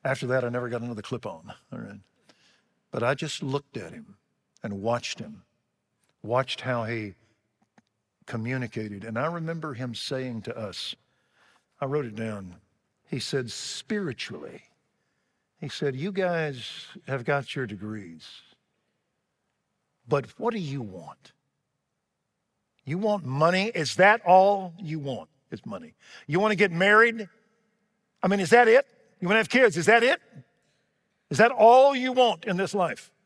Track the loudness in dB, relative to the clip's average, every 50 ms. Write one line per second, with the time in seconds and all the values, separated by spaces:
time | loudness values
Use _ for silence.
0 | -4 -4 -4 -4 -2 -2 -2 -2 -2 -2 -4 -6 -6 -6 -6 -6 -6 -8 -8 -10
1 | -8 -8 -8 -8 -8 -10 -12 -12 -16 -20 -20 -20 _ -16 -14 -12 -12 -14 -16 -18
2 | -20 _ _ _ _ _ -20 _ _ _ _ _ _ _ _ _ _ _ -6 -2
3 | 0 0 0 -2 -4 -8 -8 -8 -6 -4 -4 -6 -6 _ -14 -12 -12 -12 -16 -18
4 | -20 -20 -20 _ _ _ _ _ _ _ _ _ -10 -10 -8 -4 -2 -2 -2 -2
5 | -4 -8 -12 -12 -14 -16 -16 -20 _ _ _ _ _ _ _ _ _ _ _ _
6 | _ _ _ _ -6 -2 0 0 0 -2 -6 -8 -6 -4 -4 -4 -4 -4 -6 -6
7 | -8 -10 -12 _ _ _ _ _ _ _ _ _ _ _ _ _ _ _ _ _
8 | _ _ _ _ _ -10 -8 -6 -6 -4 -4 -4 -6 -6 -8 -8 -8 -8 -10 -10
9 | -10 -8 -6 -4 -4 -4 -4 -6 -8 -8 -8 -8 -8 -10 -8 -8 -8 -8 -8 -8
10 | -8 -6 -6 -6 -6 -6 -8 -8 -8 -10 -10 -8 -10 -10 -10 -10 -12 -12 -12 _
11 | _ _ _ _ _ _ _ _ _ _ _ _ _ _ _ -8 -6 -4 -2 -2
12 | -4 -4 -8 -8 -6 -6 -8 -8 -12 -14 -18 -20 _ _ _ _ _ _ _ _
13 | _ -8 -8 -8 -6 -4 -4 -4 -4 -4 -10 -12 -10 -10 -12 -12 -8 -6 -6 -4
14 | -4 -6 -8 -8 -10 -12 -12 -12 -14 -14 -16 -18 _ _ _ _ _ _ _ _
15 | _ _ _ _ _ _ _ _ _ _ _ -12 -12 -10 -6 -2 -2 -2 -2 -2
16 | -6 -6 -2 -2 -2 0 0 0 -2 -4 -6 -8 -12 -14 -14 -16 -18 -18 -20 -16
17 | -8 -6 -6 -4 -2 -2 -2 -2 -2 -6 -8 -8 -6 -6 -8 -10 -10 -10 -10 -10
18 | -12 -14 -18 -20 -20 -20 -20 -20 -20 _ _ _ _ _ _ _ _ _ _ _
19 | _ _ _ _ _ _ _ _ _ _ _ _ _ _ _ _ _ _ _ _
20 | _ 0 0 0 0 -4 -10 -4 -4 -4 -2 -2 -4 -6 -6 -6 -8 -10 -12 -14
21 | -16 -18 -20 _ _ -20 _ _ _ _ _ _ _ _ _ _ _ _ _ _
22 | _ _ _ _ _ _ _ _ _ _ _ _ _ _ _ _ -10 -6 -6 -2
23 | 0 0 -2 -2 -2 -4 0 2 4 4 4 2 0 -2 -2 -4 -4 -4 2 4
24 | 6 6 6 4 6 8 8 8 8 6 4 0 -2 -8 -12 -12 -10 -8 -8 -6
25 | -6 -6 -8 -8 -10 _ _ _ _ -16 -16 -14 -12 -12 -12 -12 -14 -16 _ _
26 | _ -20 -20 -20 -10 -4 -2 0 0 2 2 2 2 2 2 2 4 6 8 8
27 | 8 6 4 -2 -10 -12 _ _ _ _ _ _ _ _ _ _ _ _ _ _
28 | _ _ _ -2 0 0 2 2 4 6 6 8 8 8 6 6 4 _ _ _
29 | _ _ _ -8 -2 0 2 2 2 2 4 4 4 4 4 2 4 6 6 6
30 | 6 4 2 0 _ _ -20 -20 -20 _ _ _ _ _ _ _ _ _ _ _
31 | _ _ _ _ _ -6 2 4 4 4 6 6 8 10 10 10 8 8 4 2
32 | -2 -2 2 4 4 4 2 -2 -4 -4 -2 -2 -2 -2 -2 -2 -2 -2 -4 -8
33 | -14 -20 _ _ _